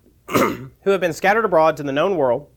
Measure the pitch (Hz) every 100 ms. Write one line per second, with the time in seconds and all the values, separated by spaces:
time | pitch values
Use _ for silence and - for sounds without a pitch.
0 | _ _ - - 127 123 131 - 190 196
1 | 175 151 185 214 220 170 160 151 143 139
2 | 180 180 131 120 -